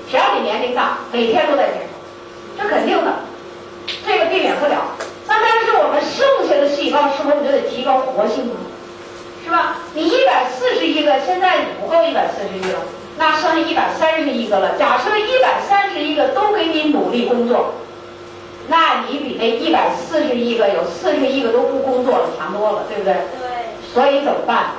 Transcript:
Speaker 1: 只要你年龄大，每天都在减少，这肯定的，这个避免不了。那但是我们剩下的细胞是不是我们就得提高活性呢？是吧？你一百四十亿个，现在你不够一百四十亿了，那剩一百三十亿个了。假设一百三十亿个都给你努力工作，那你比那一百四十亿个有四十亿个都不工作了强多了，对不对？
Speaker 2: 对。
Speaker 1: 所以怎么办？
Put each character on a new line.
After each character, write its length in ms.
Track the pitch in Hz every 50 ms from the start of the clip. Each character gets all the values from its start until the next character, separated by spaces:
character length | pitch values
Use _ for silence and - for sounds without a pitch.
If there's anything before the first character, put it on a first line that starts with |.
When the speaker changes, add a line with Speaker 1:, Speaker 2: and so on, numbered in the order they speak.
| - - -
Speaker 1:
只 40 | 254
要 160 | - - 202
你 60 | 196
年 200 | - 208 214 240
龄 140 | 247 247 247
大， 240 | 254 - 277 - - - -
每 140 | - 233 233 233
天 180 | 294 320 - -
都 80 | 285 -
在 60 | - -
减 120 | - -
少， 800 | - - - - - - - - - - - - - - - -
这 80 | 403 415
肯 160 | - - -
定 180 | - 349 339 -
的， 80 | - - - - - - - - - - - - - - - - - - - -
这 140 | - 403 359
个 60 | -
避 160 | 339 370 370
免 140 | 294 - - -
不 100 | 294 285
了。 100 | - - - - - - - - - - - -
那 140 | 427 440
但 240 | 453 466 453 453 453
是 80 | 440 440 370
我 80 | 294 277
们 80 | 285 302 311
剩 440 | - - - 539 - - - - -
下 60 | 302
的 160 | 277 285 285
细 220 | - - - -
胞 180 | 285 294 285 277 277 294
是 60 | 294
不 80 | 285
是 40 | 294
我 60 | 285
们 20 | -
就 80 | -
得 100 | 277 233 - -
提 160 | - - -
高 140 | - - -
活 300 | - - - 196 214 226
性 180 | 220 269 240
呢？ 80 | 233 - - - - - - - - - - - - - - - - - - -
是 60 | 330
吧？ 280 | 339 330 320 - - - - - -
你 120 | 302 320 339
一 160 | - 523 539 539
百 180 | - - - -
四 240 | - 494 494 494 453
十 100 | - 320
亿 180 | 302 285 311 294
个， 160 | 294 285 262 -
现 160 | - 370 359
在 160 | 370 - - 294
你 80 | - - - -
不 60 | - -
够 160 | 320 339 330
一 100 | 330 -
百 140 | - - -
四 160 | - - 196
十 160 | 190 190 185
亿 120 | 185 185
了， 80 | 175 165 170 - - - - - - 277
那 140 | 320 -
剩 280 | - 311 339 339 330 320
一 140 | 330 320 330
百 160 | - - - -
三 260 | - 311 320 320 320
十 80 | 294 285
亿 180 | 247 233 233 202
个 120 | - -
了。 180 | 294 - - -
假 220 | - 554 - -
设 180 | - 392 427 427
一 240 | 427 453 523 523
百 180 | 523 - - - - -
三 220 | 403 403 403 381
十 100 | 349 330
亿 140 | 294 311 302
个 140 | 294 269 -
都 260 | - 403 415 427 415
给 140 | 349 330 320
你 240 | 320 311 302 302
努 180 | - - - -
力 160 | 233 240 233
工 220 | - 240 233 233 233
作， 260 | 233 175 - - - - - - - - - - - - - - - - - - - - - -
那 380 | 311 330 320 302 247 226 233 240
你 80 | 277 294
比 180 | - - - -
那 60 | 226
一 280 | 233 - - 311 330 -
百 220 | - - - -
四 300 | - - - 330 302 285
十 100 | 254 247
亿 200 | 233 233 240 233
个 140 | 220 214 196
有 160 | - - -
四 300 | - - - - - 285
十 100 | 277 269
亿 160 | 247 269 277
个 100 | 233 226
都 100 | 226 254
不 180 | 269 269 277 262
工 260 | - 262 247 247 247
作 140 | 262 226 -
了 60 | - - - -
强 160 | - - 190
多 180 | 208 214 214
了， 120 | - - - -
对 120 | - 208
不 40 | 190
对？ 100 | 185 185
Speaker 2:
对。 360 | - - - 254 262 254 247 247 240 - - - - - -
Speaker 1:
所 140 | - 247 269
以 180 | 285 285 285 294
怎 80 | 294
么 100 | - - -
办？ 200 | - 226 208 - - -